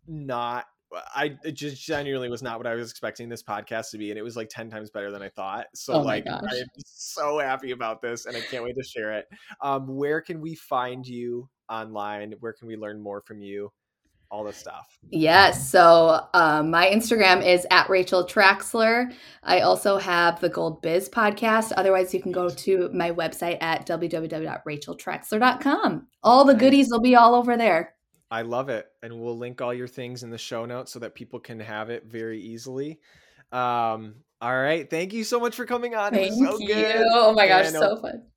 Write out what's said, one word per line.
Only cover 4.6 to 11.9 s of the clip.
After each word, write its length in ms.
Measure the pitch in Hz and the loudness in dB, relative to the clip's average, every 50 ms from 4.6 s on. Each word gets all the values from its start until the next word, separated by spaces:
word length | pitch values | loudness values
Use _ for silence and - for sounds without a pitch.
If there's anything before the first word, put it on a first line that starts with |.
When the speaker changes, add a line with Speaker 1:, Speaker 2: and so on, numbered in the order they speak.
| 113 113 | -16 -14
Speaker 1:
times 200 | 113 107 107 107 | -14 -16 -16 -12
better 200 | _ 107 101 101 | _ -10 -10 -10
than 120 | 101 101 | -12 -12
I 80 | 98 98 | -14 -14
thought. 360 | _ - 95 95 98 113 117 - _ | _ -10 -10 -10 -8 -10 -12 -14 _
So, 200 | - - - - | -18 -10 -4 -2
Speaker 2:
Oh 40 | 156 143 | -2 0
my 120 | 113 107 | -2 -4
Speaker 1:
like, 100 | 107 107 | -6 -6
Speaker 2:
gosh. 160 | - 87 - - 107 | -10 -10 -10 -8 -8
Speaker 1:
I 80 | 123 | -8
am 100 | 123 131 - _ - 139 | -8 -10 -12 _ -20 -20
so 540 | _ _ - - - - 180 147 147 147 151 | _ _ -18 -16 -14 -10 -6 -4 -4 -2 -2
happy 340 | 143 135 135 131 135 131 | -2 -4 -6 -6 -6 -10
about 300 | 127 123 123 110 113 110 | -10 -8 -6 -8 -8 -8
this 240 | - 120 120 117 - | -8 -8 -8 -8 -10
and 100 | 120 120 | -10 -10
I 40 | 117 | -10
can't 220 | 113 - - 123 117 | -10 -10 -10 -10 -8
wait 120 | 123 120 | -8 -8
to 80 | 135 127 | -10 -10
share 280 | - - 120 107 107 | -10 -10 -8 -8 -6
it. 140 | 107 104 - _ 196 - - - - _ | -8 -8 -10 _ -20 -20 -20 -20 -16 _
Um, 260 | - 139 135 135 135 131 | -6 -6 -4 -6 -6 -8
where 320 | 131 135 143 147 151 160 | -8 -6 -4 -2 -4 -4
can 200 | 156 - 175 160 | -4 -8 -12 -12
we 140 | 151 165 160 | -10 -14 -14
find 520 | 156 - - 143 127 127 123 127 131 127 | -16 -10 -6 -4 -4 -4 -6 -8 -12 -14
you 420 | 127 123 120 120 120 120 120 127 135 _ _ _ - | -14 -12 -10 -8 -8 -8 -10 -10 _ _ _ _ -12
online? 680 | 113 113 110 110 | -12 -12 -10 -10